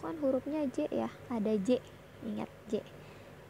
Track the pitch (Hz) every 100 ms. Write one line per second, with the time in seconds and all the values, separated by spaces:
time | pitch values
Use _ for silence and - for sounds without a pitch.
0 | 330 330 277 262 277 311 285 - 302 240
1 | 226 - - 233 208 214 190 254 - -
2 | - - 214 208 - - - 214 - -
3 | - - - -